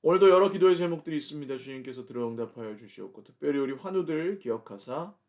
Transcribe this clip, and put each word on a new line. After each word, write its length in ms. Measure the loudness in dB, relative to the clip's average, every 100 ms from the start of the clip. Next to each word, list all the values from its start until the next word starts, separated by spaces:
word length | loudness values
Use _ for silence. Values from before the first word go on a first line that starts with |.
오늘도 280 | 4 6 8
여러 200 | 8 6
기도의 260 | 4 4 4
제목들이 400 | 0 -4 -4 -6
있습니다. 400 | -6 -12 -10 -10
주님께서 500 | -10 -12 -12 -14 -12
들어응답하여 720 | -6 -6 -6 -8 -8 -12 -14
주시옵고 480 | -18 -18 -18 -18
특별히 340 | -20 _ -2 -2
우리 140 | -2
환우들 640 | -6 -6 -4 -2 -4 -4 -6
기억하사 760 | -6 -8 -8 -16 -10 -10 -10 _